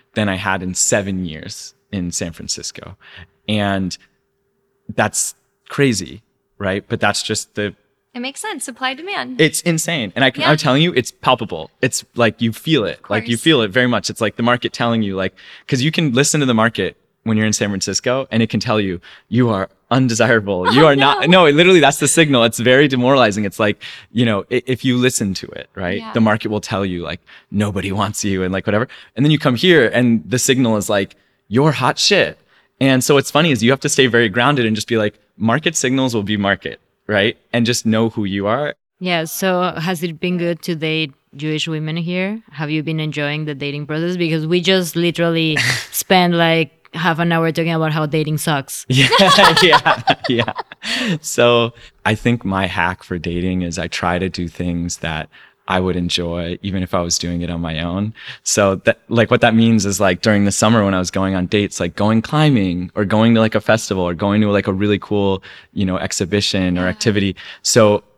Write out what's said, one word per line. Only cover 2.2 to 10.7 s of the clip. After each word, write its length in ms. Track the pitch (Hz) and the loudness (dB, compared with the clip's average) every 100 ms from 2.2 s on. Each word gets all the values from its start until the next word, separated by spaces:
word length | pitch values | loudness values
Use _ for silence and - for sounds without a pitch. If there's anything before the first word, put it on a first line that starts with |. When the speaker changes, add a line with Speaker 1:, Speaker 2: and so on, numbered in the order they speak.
| 85 | -8
Speaker 1:
Francisco. 640 | - 76 - - - 85 95 - - 87 _ - | -10 -12 -10 -12 -14 -18 -20 -20 -20 -20 _ -4
And 480 | 107 101 98 92 - _ _ _ _ _ _ _ _ - | -2 0 0 -4 -8 _ _ _ _ _ _ _ _ -6
that's 400 | 107 107 - - - _ _ - | -2 -2 -2 -6 -10 _ _ -8
crazy, 540 | - 139 101 73 110 _ _ _ - | 0 0 0 -6 -14 _ _ _ -8
right? 260 | 98 98 - | -4 -4 -4
But 120 | 117 | 0
that's 220 | 104 - | 0 0
just 320 | - 107 - | -4 -6 -8
the 200 | - 104 - _ _ _ | -6 -6 -8 _ _ _
Speaker 2:
It 60 | 247 | -12
makes 200 | 254 277 | -12 -10
sense. 240 | 427 320 | -10 -10
Supply 300 | - 226 262 | -12 -8 -8
demand. 440 | 269 359 359 254 254 | -6 -10 -8 -4 0
Speaker 1:
It's 200 | 156 - | 0 0
insane. 500 | 175 160 - 165 101 113 | -2 -2 -4 -6 -4 0
And 80 | |
I 60 | 131 | 0
can, 100 | 139 | 0
Speaker 2:
Yeah. 80 | 151 | 0
Speaker 1:
I'm 60 | 151 | 2
telling 240 | 147 | 2